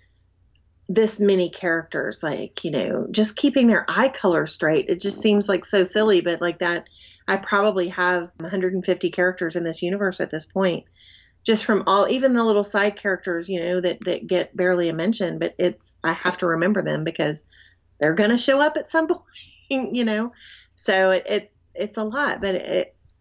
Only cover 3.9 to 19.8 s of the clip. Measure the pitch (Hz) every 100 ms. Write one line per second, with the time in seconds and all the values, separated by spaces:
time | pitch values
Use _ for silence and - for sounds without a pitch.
3.9 | 190 262 262 196 160 156 - 156 156 -
4.9 | 170 202 196 220 208 202 185 - 202 185
5.9 | 208 214 185 170 165 175 165 175 170 -
6.9 | - - - - 196 - 202 214 190 175
7.9 | 185 180 180 170 - 165 190 185 190 180
8.9 | 180 170 175 180 180 170 175 170 160 175
9.9 | 196 196 190 - 156 - 190 190 170 -
10.9 | _ - - _ _ - 214 - 208 -
11.9 | 196 196 254 269 240 226 208 202 208 208
12.9 | 208 208 180 - 170 175 185 170 180 175
13.9 | - 180 - 165 180 - - 180 180 170
14.9 | 160 175 214 180 160 170 - 180 - -
15.9 | - 160 165 180 180 180 165 175 208 156
16.9 | 151 160 160 151 151 - - - _ _
17.9 | _ 151 165 208 240 254 269 302 302 -
18.9 | 330 320 349 - - - _ - 269